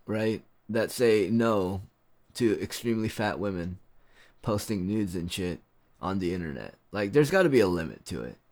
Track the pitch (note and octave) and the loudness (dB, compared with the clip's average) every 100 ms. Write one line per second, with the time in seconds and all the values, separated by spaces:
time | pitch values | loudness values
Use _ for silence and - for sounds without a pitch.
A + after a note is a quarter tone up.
0 | - G#2+ A2 A2 - _ - A2 G#2+ - | -6 -2 -2 -4 -8 _ -6 -2 -2 2
1 | A#2+ G#2+ F#2 A#2 A2+ G#2 F#2 F#2+ G#2 _ | 4 4 4 2 4 2 0 -4 -10 _
2 | _ _ _ - A#2 E2+ G2 - A#2 A2+ | _ _ _ 0 2 2 -2 -6 -4 -2
3 | A2 - G#2 D2+ G2+ F#2 F2 F#2 _ - | -2 -2 -4 -2 -4 -4 -6 -8 _ -20
4 | _ _ - _ - G#2 - G#2 F2+ G#2+ | _ _ -20 _ -4 -4 -2 -4 -2 -2
5 | G2+ F2+ E2+ - F2+ E2 _ _ _ _ | -2 -4 -6 -4 -6 -6 _ _ _ _
6 | F2 G2 F2 F2+ E2 C2 G1+ - _ G2+ | -4 -2 -2 -4 -6 -10 -12 -18 _ -4
7 | G2+ C3+ D3+ F#3+ F3 C3+ F#2+ F2 D#2+ - | 2 4 4 4 6 6 6 2 -4 -10
8 | - C#2+ A#1+ - _ | -10 -10 -10 -14 _